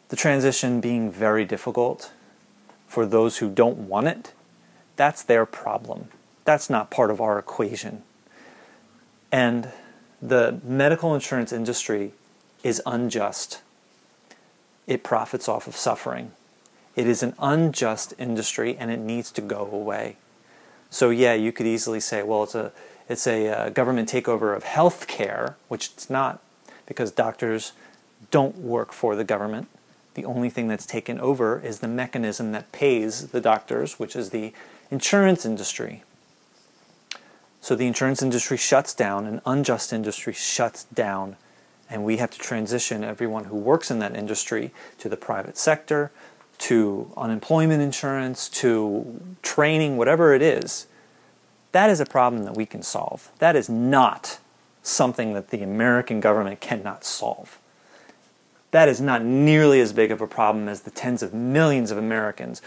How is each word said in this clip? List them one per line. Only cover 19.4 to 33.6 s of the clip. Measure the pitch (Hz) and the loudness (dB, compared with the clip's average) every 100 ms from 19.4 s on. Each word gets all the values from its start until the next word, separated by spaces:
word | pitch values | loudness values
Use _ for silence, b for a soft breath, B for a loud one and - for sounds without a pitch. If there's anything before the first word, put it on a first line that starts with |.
go | 104 104 101 | -6 -6 -6
away. | 104 104 104 110 104 _ _ b b b b b | -6 -6 -6 -8 -12 _ _ b b b b b
So | - 123 | 2 4
yeah, | 120 123 | 6 4
you | 113 110 | 4 0
could | 113 113 | 0 0
easily | 113 113 110 | 0 -2 -4
say, | - 110 | -2 -2
"Well, | 104 107 | 0 0
it's | 104 113 | 0 -4
a, | 107 B B B - | -6 B B B -8
it's | 120 123 | -2 0
a, | 113 107 | 0 0
uh, | 107 110 | -2 -2
government | 131 127 123 113 | 0 0 0 -2
takeover | 127 120 110 107 98 | -2 0 0 0 -2
of | |
healthcare," | - 151 170 - - - 101 110 127 - - | -2 2 2 2 -6 -6 -4 -4 -6 -8 -10
which | 117 - | -10 -10
it's | - - | -12 -6
not, | 135 131 - _ _ B B - | -2 -2 -4 _ _ B B -12
because | - 113 | -6 -2
doctors | - 113 - 117 110 - b b b _ _ 104 | 0 -2 -2 -2 -2 -6 b b b _ _ 0
don't | 147 135 185 | 2 2 -2
work | 127 117 107 | -4 -2 -4
for | - 117 | -2 -2
the | 104 | 0
government. | 104 104 107 110 - _ _ _ _ | -2 -2 -4 -6 -12 _ _ _ _
The | - | -12
only | 127 123 120 | -8 -4 -4
thing | 123 113 | -2 -4
that's | 107 - | -4 -6
taken | 117 - 123 | -8 -8 -2
over | 127 135 110 123 | 0 0 0 -2
is | 120 104 | -6 -8
the | 117 | -6
mechanism | 120 123 123 110 104 110 | -6 -6 -4 -4 -4 -6
that | 107 - | -8 -10
pays | - 143 120 110 113 143 | 0 2 2 0 -6 -6
the | 123 | -2
doctors, | 113 110 | 2 2